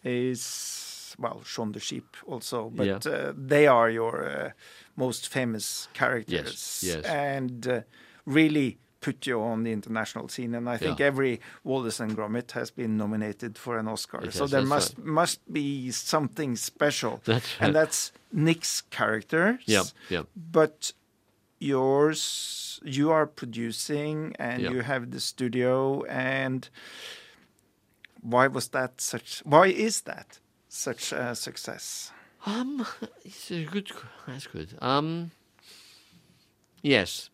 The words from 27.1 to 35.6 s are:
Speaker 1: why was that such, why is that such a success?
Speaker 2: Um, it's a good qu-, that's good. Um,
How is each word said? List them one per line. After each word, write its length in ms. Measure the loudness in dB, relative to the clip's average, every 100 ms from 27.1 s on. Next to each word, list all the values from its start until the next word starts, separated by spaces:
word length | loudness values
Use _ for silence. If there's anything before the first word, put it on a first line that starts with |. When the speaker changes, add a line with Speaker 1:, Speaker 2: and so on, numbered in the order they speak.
| -16 -20 -20 _ _ _ _ _ _ -20 -16
Speaker 1:
why 260 | 2 6 6
was 200 | 4 -4
that 300 | -2 -4 -4
such, 380 | -6 -6 -8 -12 8
why 220 | 8 10
is 340 | 6 0 0
that 380 | -6 -12 -14 -20 _ _ _
such 460 | -8 -6 -4 -4
a 220 | -4 -4 -4
success? 760 | -8 -10 -10 -10 -10 -10 -12 -18 -20 _ -6
Speaker 2:
Um, 400 | -4 -4 -4 -6 -6 -12 -14
it's 260 | -20 -18 -8
a 140 | -6
good 260 | -4 -6 -6
qu-, 180 | -14 -16 -18 -14
that's 200 | -14 -12
good. 280 | -12 -12 -4
Um, 500 | 2 2 2 -4 -8 _ _ _